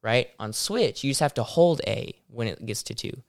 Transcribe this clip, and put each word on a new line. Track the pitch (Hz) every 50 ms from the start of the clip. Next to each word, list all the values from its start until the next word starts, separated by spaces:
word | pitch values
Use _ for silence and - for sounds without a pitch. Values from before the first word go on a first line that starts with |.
| -
right? | 113 113 123 120 - - _
On | 110 107 107
Switch, | - - - 196 247 220 131 - - -
you | 139
just | 135 -
have | 160 143 -
to | - 113
hold | - - 165 170 175 165 - -
A | - 107 - - - - _ _
when | _ - 117 113
it | 110 82 - 80
gets | 82 104 - -
to | - -
two. | - - - - 131 -